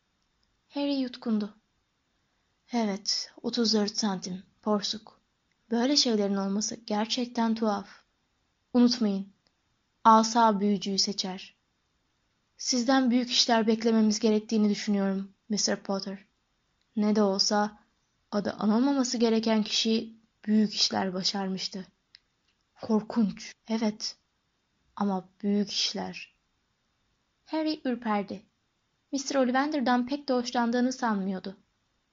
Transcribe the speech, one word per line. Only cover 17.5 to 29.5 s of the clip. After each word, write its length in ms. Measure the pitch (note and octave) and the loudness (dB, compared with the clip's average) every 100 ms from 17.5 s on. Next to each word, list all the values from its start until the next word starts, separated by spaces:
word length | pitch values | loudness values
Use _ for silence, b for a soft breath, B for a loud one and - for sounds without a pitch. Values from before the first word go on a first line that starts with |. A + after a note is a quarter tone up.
| G#3 G#3+ - _ _ _ _ - | 0 -2 -6 _ _ _ _ -8
adı 220 | G#3 F3 | -6 -4
anılmaması 640 | - G#3 A3 C4+ C#4 B3 A#3 | -2 0 2 2 2 0 2
gereken 440 | A3+ A3+ A3 A3 | 2 2 2 0
kişi 520 | G#3 - A3+ A3+ - - _ _ | 0 -2 0 0 -2 -14 _ _
büyük 300 | - G#3+ G#3 | 0 2 2
işler 400 | - - G#3 F#3+ | 0 -2 0 -2
başarmıştı. 720 | F3+ F3+ G3+ F#3+ F#3+ - F#3+ F#3 _ _ - _ _ _ _ _ _ | -4 -4 -4 -6 -6 -8 -12 -16 _ _ -20 _ _ _ _ _ _
Korkunç, 720 | - A3 G#3+ A#3+ G3 - - - - | -2 0 0 0 0 -2 -14 -16 -6
evet. 480 | A3+ G#3+ G#3 - - _ _ _ _ _ _ _ - | -2 -2 -4 -8 -12 _ _ _ _ _ _ _ -4
Ama 320 | G3+ F#3+ F#3 _ | -2 -2 -6 _
büyük 280 | G3+ G3+ G3+ | -2 0 -2
işler." 640 | - - F#3+ F#3 - - _ _ _ _ _ _ _ _ _ _ _ | -4 -4 -4 -10 -12 -16 _ _ _ _ _ _ _ _ _ _ _
Harry 360 | - D#4 D#4 D4+ | -8 -4 -2 -4
ürperdi. 580 | C4 A#3+ A3+ G#3 G3 G3 - _ _ _ _ _ _ | -4 -4 -2 -4 -4 -10 -16 _ _ _ _ _ _
Mister 280 | C#4 C4+ C#4+ | -8 -2 0
Ollivander'dan 680 | B3 | 2